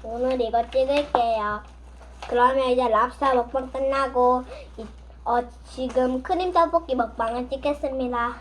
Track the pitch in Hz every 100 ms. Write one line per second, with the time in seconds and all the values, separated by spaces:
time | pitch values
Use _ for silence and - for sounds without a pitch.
0 | 220 233 254 254 226 233 233 269 262 285
1 | 294 254 233 220 208 208 - - - -
2 | - - - 240 247 269 254 247 247 214
3 | 247 - 277 254 240 262 262 262 269 269
4 | 269 254 247 254 254 - - - 214 -
5 | - - - 240 240 - - - 254 262
6 | 254 254 262 359 370 349 330 330 330 254
7 | 226 - 226 240 247 269 285 294 277 262
8 | 247 240 240 -